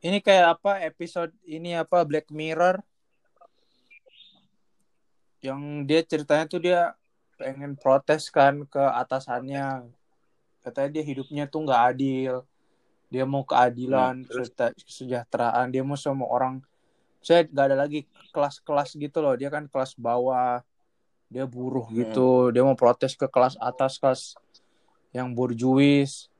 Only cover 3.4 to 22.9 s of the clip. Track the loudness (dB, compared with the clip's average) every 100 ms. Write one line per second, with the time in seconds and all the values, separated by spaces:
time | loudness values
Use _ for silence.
3.4 | _ _ _ _ _ -20 _ _ -20 _
4.4 | _ _ _ _ _ _ _ _ _ _
5.4 | -12 -10 -10 -8 0 0 0 -4 0 0
6.4 | 0 -4 0 2 0 -4 _ _ _ _
7.4 | -12 -10 -12 -4 2 2 4 -2 0 4
8.4 | 4 4 -6 0 0 0 -4 -6 -6 -8
9.4 | -6 -8 -6 -8 -12 _ _ _ _ _
10.4 | _ _ -12 -6 -6 -4 -8 -8 -8 -8
11.4 | -8 -6 0 2 2 2 -4 -2 -4 -6
12.4 | -10 _ _ _ _ _ _ -6 -2 -4
13.4 | 0 2 2 2 -2 0 0 -2 -10 -10
14.4 | -10 _ -4 -4 _ -16 -8 -8 -6 -4
15.4 | 0 0 -2 -2 -4 -6 -4 -4 -2 -2
16.4 | -2 -6 -16 _ _ _ _ _ 2 4
17.4 | 4 2 2 2 0 -4 -10 _ -12 -4
18.4 | -2 -4 -4 -2 -2 -8 -6 -2 0 0
19.4 | -4 -8 -6 -6 -6 -6 -2 0 0 0
20.4 | 0 -2 -8 _ _ _ _ _ _ -10
21.4 | -8 -6 -6 -4 -4 -4 -2 2 4 6
22.4 | 4 4 2 6 4